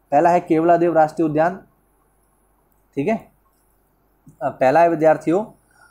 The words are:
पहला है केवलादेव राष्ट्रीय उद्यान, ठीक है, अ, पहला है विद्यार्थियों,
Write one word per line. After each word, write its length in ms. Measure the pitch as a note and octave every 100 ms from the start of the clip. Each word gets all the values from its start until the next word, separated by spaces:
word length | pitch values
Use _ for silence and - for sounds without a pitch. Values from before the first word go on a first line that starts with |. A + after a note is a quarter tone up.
| _
पहला 200 | C#3+ E3+
है 100 | F3+
केवलादेव 540 | F3 D#3+ E3 E3+ E3+
राष्ट्रीय 340 | D#3+ D3+ E3 D#3+
उद्यान, 320 | D3+ E3+ F#3+ - _ _ _ _ _ _ _ _ _ _ _ _
ठीक 140 | - D3+
है, 200 | A3 - _ _ _ _ _ _ _ _ _ _ -
अ, 60 | C#3
पहला 320 | - C3 D#3
है 80 | E3+
विद्यार्थियों, 560 | E3 D#3 D3+ D3+ F3+ A3+ _ _ _ _